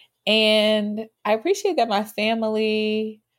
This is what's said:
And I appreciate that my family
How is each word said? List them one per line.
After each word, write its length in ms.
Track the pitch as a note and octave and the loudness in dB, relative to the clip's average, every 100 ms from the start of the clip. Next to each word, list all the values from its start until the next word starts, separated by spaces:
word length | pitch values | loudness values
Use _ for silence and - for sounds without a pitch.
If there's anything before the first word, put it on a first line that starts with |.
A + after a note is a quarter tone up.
| _ _ - | _ _ 0
And 840 | A3 G#3+ G#3+ G#3+ G#3+ G#3 G#3+ A3 _ - | 2 4 4 4 2 -2 -6 -10 _ -2
I 80 | |
appreciate 440 | A3 D#4+ G4 G4+ D#4+ | 0 0 0 0 0
that 120 | A#3 | 0
my 140 | G3+ G#3+ | 0 -2
family 1160 | - G#3+ A3+ A3 G#3+ A3 G#3+ G#3+ G#3+ A3 G#3+ _ | -4 -2 0 -2 -2 0 0 0 -2 -4 -8 _